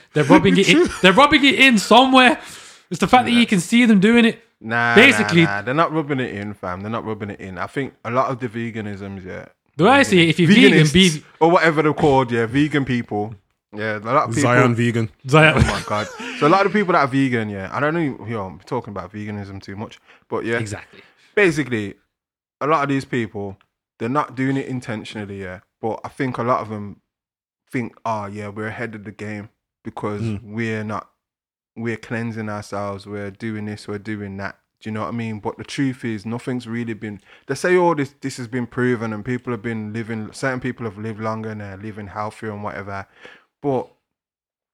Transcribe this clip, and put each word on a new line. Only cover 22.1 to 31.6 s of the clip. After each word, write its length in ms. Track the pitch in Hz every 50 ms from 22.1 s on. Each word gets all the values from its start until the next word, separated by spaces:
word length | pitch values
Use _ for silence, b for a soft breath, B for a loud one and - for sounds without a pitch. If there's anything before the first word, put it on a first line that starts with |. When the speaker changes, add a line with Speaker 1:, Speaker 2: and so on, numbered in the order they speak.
| _ _ _ _ _ _ _ _ _ -
Speaker 3:
a 60 | 131
lot 160 | 143 160 151
of 80 | 139 139
these 160 | 139 135 135
people, 520 | - 143 123 113 104 - 101 101 98 101 - _ _ _ _ _ _ _ -
they're 100 | 113 117
not 260 | 135 151 139 - 123
doing 220 | 127 131 135 135 135
it 80 | - -
intentionally, 720 | 131 123 - - 110 107 - - - 110 104 98 98 98
yeah. 180 | 95 90 90 92 - _ _ _
But 200 | - 117 131 - -
I 40 | -
think 320 | - - 139 127 123 -
a 40 | 117
lot 180 | 120 127 80
of 80 | 113 104
them 320 | 110 104 104 101 - - _ _ _ _ _ _ _ _ _ _ _ _ _ _
think, 240 | - 131 113 - - _ -
"Oh, 220 | 113 110 107 101
yeah, 220 | 101 101 104 104 104
we're 200 | 101 107 107 110
ahead 280 | 104 117 120 113 110
of 80 | 107 98
the 80 | 110
game 380 | 101 - 107 104 107 104 101 - _ _ _ _ _ _ -
because 380 | 113 - - - 107 104 104 113
Speaker 2:
Mm. 160 | 113 104 98 120
Speaker 3:
we're 400 | 104 104 113 117 113 110 110 107
not, 260 | 107 107 92 - _ _ _ _ _ _ _ _ _ _ _